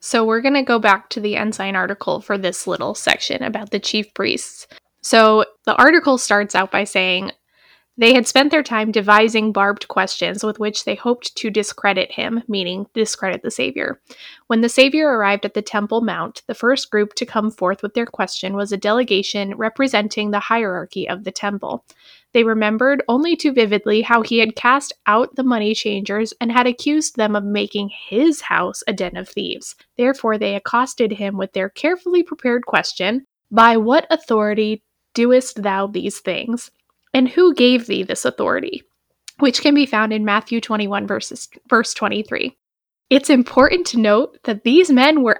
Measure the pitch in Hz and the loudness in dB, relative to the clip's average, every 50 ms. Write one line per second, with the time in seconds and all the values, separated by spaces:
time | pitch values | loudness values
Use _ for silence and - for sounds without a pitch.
0 | - - - 233 226 220 220 226 233 269 277 285 262 262 240 214 214 214 196 190 | -8 -4 -2 0 0 0 0 0 0 0 0 0 0 0 0 2 4 2 2 2
1 | - _ - 240 208 208 208 - - 214 214 - 190 196 196 190 185 190 202 - | 0 _ -8 -6 -4 -4 -4 -2 -2 -4 -4 -4 -6 -4 -4 -4 -4 -4 -6 -6
2 | - - 156 - 208 - 208 202 190 175 175 - - - 175 - - - 220 - | -4 -4 -4 -4 -4 -4 -4 -4 -2 -4 -6 -6 -6 -6 -6 -4 -4 -6 -6 -4
3 | - - - - - - - - - - 220 - - 202 - 202 - - - 214 | -2 -2 -2 -2 -2 -6 -6 -6 -6 -6 -6 -8 -8 -6 -8 -6 -6 -4 -4 -4
4 | 208 - _ - 196 208 - - - - - - - - - - _ _ _ _ | -4 -6 _ -6 -4 -4 -4 -4 -8 -10 -16 -20 -20 -20 -20 -20 _ _ _ _
5 | - - - 226 220 220 214 214 - - - _ _ - - - 240 285 320 349 | -6 2 4 6 6 6 6 4 2 0 -4 _ _ -2 2 6 6 6 6 6
6 | 330 302 262 247 - - 208 208 208 202 - - 190 190 - 202 202 202 - 196 | 4 2 0 0 0 0 0 0 0 0 0 -2 -2 0 -2 -4 -4 -2 -2 -2
7 | 185 185 185 180 190 196 - _ _ _ _ _ _ _ _ _ _ _ _ - | 0 0 -2 -2 -4 -8 -10 _ _ _ _ _ _ _ _ _ _ _ _ 2
8 | 233 226 254 254 226 - - 254 277 294 330 311 277 - 240 214 214 220 208 220 | 4 6 6 6 4 2 2 2 2 4 2 2 0 0 -2 -2 -2 0 0 0
9 | 202 196 208 208 220 226 226 220 214 220 202 202 196 202 208 208 - - - - | 4 6 6 6 6 4 2 0 0 0 0 2 2 0 0 -2 -6 -6 -2 -2
10 | 190 190 - - 180 170 180 208 - 214 208 - 214 214 214 - - - 208 - | -2 -2 -4 -4 -4 -4 -4 -4 -6 -6 -6 -4 -4 -4 -4 -4 -6 -6 -6 -4
11 | - 240 240 240 - - - - - 277 202 214 202 - - - - 202 196 190 | -2 -2 -2 -2 -4 -10 -10 -8 -6 -4 -2 -2 -4 -4 -6 -4 -2 -2 0 0
12 | 180 - - - - - 233 233 233 - 208 196 185 175 180 190 208 - _ 226 | -2 -4 -6 -6 -6 -4 -4 -6 -6 -4 -4 -4 -4 -4 -6 -8 -10 -8 _ -4
13 | 220 208 - - - 190 180 - - - - - - - - - - - - - | -2 -2 -4 -4 -6 -6 -6 -6 -6 -8 -6 -4 -4 -4 -4 -4 -6 -6 -8 -10
14 | _ _ - - - - - - _ - 233 226 233 233 - - 262 269 269 311 | _ _ -20 -20 -20 -20 -20 -20 _ -2 0 2 2 2 4 4 4 6 4 2
15 | 311 302 262 226 208 196 202 208 - 202 - 214 208 - - 214 208 208 220 226 | 2 2 2 2 2 0 0 0 -2 -4 -4 -6 -6 -4 -4 -4 -2 0 0 0
16 | 233 220 175 170 165 175 - - - - - - - 233 262 262 - - - 208 | 0 -2 -4 -6 -8 -8 -10 -14 -12 -12 -10 -2 0 0 0 0 -2 -2 0 0
17 | 208 208 - - 254 247 - 226 208 214 214 - 190 180 196 - - 208 - 247 | 0 0 -2 -6 -8 -4 -4 -2 -2 -2 -4 -2 -2 -2 -2 -4 -6 -6 -4 -4
18 | 233 233 - - 208 - - - - 190 196 202 202 202 208 196 - 208 214 240 | -6 -6 -6 -6 -6 -6 -6 -8 -8 -6 -6 -4 -4 -4 -6 -4 -2 0 0 0
19 | 254 240 202 190 202 - - 208 202 196 190 - 220 220 226 - 269 269 - 208 | 2 0 0 -2 -2 -2 -6 -6 -6 -6 -6 -6 -6 -6 -2 -2 -2 0 0 -2
20 | 208 214 - - 208 208 208 202 202 - 226 233 226 202 180 180 170 - - 190 | -2 -2 -4 -4 -4 -2 -2 -4 -2 0 0 0 0 -2 -4 -6 -8 -8 -8 -8
21 | 180 - 175 185 214 202 196 - - 202 202 202 - - - - - _ _ _ | -8 -6 -8 -8 -10 -12 -10 -8 -6 -6 -6 -6 -6 -8 -8 -10 -10 _ _ _
22 | _ _ - _ _ _ - 240 233 226 220 220 214 214 214 220 247 269 285 269 | _ _ -20 _ _ _ 0 2 2 2 2 0 0 0 0 2 2 2 2 0
23 | - - 233 254 302 339 339 320 - 302 262 254 226 208 208 208 208 - 208 214 | 0 0 0 0 2 0 0 0 0 0 2 2 2 2 0 0 0 0 0 0
24 | 220 - 233 233 220 - 233 226 226 220 226 - - 240 254 277 277 - - - | 2 2 0 0 2 0 2 2 2 0 -2 -2 0 2 2 2 0 -4 -12 -6
25 | _ - 208 220 254 - - - 262 262 247 226 208 208 220 - - 220 202 196 | _ 2 2 2 2 0 -2 -2 0 0 0 0 0 -2 -2 -2 -4 -4 -4 -4
26 | 196 - 196 208 226 214 - - 240 233 233 247 247 247 240 - - 294 294 311 | -4 -4 -4 -4 -4 -4 -6 -6 -6 0 0 2 2 2 0 -2 -2 -2 0 0
27 | 302 - - - 220 214 208 208 202 202 208 208 202 208 - 208 202 202 - - | -2 -2 -2 -2 0 0 0 -2 -2 -2 -2 -2 -2 -4 -4 -6 -6 -6 -10 -14
28 | - - - 214 285 330 294 - - - 180 165 175 185 202 - - - 208 190 | -14 -4 0 2 2 2 2 0 -2 -2 -2 0 0 -2 -6 -6 -6 -6 -4 -4
29 | 185 175 170 175 190 - - - 175 175 - - - - - - _ _ _ - | -6 -6 -6 -8 -12 -10 -8 -8 -8 -6 -8 -10 -12 -16 -18 -20 _ _ _ -2
30 | 240 254 269 269 - 226 214 208 214 202 196 202 - - - 233 240 254 - - | 0 0 0 0 -2 -2 -2 -2 -2 -4 -4 -4 -4 -2 0 0 0 -2 -2 -2
31 | 240 220 214 202 208 196 196 190 190 196 - 196 185 202 - - - 302 359 359 | -2 -2 0 -4 -6 -6 -4 -6 -6 -6 -4 -4 -4 -4 -6 -4 -2 -2 -2 -2
32 | - 359 359 349 339 - 320 - - 247 240 247 247 - - 160 151 - - - | -2 0 0 0 0 0 -6 -6 -2 -2 -2 -2 -2 0 0 0 0 0 -4 -4
33 | 185 190 220 262 269 _ _ _ _ _ 208 220 226 233 233 226 214 226 254 320 | -4 -2 -2 -4 -6 _ _ _ _ _ 2 4 6 6 6 4 2 2 2 2
34 | - - 330 311 - - 233 214 214 208 214 214 214 214 214 214 - _ _ _ | 2 2 -2 -2 0 0 0 0 0 0 0 0 0 -2 -2 -6 -8 _ _ _
35 | _ _ _ - 233 240 247 254 254 254 - - 202 202 190 196 196 202 208 185 | _ _ _ 0 2 4 4 4 2 0 -6 -6 -4 -2 -2 -2 -2 -4 -4 -6
36 | - 202 196 - - - 180 - - - 226 240 - - _ _ _ _ _ _ | -6 -6 -8 -6 -6 -6 -6 -6 -6 -6 -8 -8 -8 -14 _ _ _ _ _ _
37 | _ _ - 262 254 247 - - 359 359 302 - - 247 254 247 233 - 202 - | _ _ 0 2 2 2 4 4 4 4 6 6 4 4 4 2 0 -2 -4 -6
38 | 190 190 - - - 247 - - - 87 92 92 - - - - - _ _ _ | -4 -4 -6 -4 -4 -4 -4 -2 -2 -2 -2 -2 -4 -6 -10 -12 -14 _ _ _
39 | _ _ _ _ _ - - - 285 269 247 - - 302 294 285 285 262 - 214 | _ _ _ _ _ -20 -4 0 2 2 2 2 2 4 4 4 4 2 2 0
40 | 220 214 220 214 214 214 202 214 214 - 233 233 220 - 220 214 214 196 202 202 | 0 0 -2 -2 -2 0 0 -2 -2 -2 -4 -6 -4 -4 -4 -4 -2 -2 -4 -4
41 | 208 202 202 185 - - - - - - _ - _ _ - 220 226 - - - | -4 -4 -4 -6 -6 -8 -12 -14 -16 -18 _ -20 _ _ 2 2 2 0 -2 -4
42 | 226 202 208 208 214 - - - - 262 - _ _ _ _ _ _ _ _ _ | -4 -2 -2 -4 -6 -6 -6 -6 -6 -6 -8 _ _ _ _ _ _ _ _ _
43 | _ _ 262 277 - - 302 254 240 - - - 254 302 - 359 349 - - 240 | _ _ 2 4 4 4 4 4 4 2 4 4 4 4 4 0 -2 -2 0 0
44 | 220 214 208 214 277 - - _ - - 214 208 - 240 254 330 370 349 285 247 | 2 4 4 2 2 0 -6 _ -6 -6 -6 -2 0 4 4 6 6 6 6 6
45 | 254 294 311 311 254 226 214 - | 6 6 6 4 4 2 2 4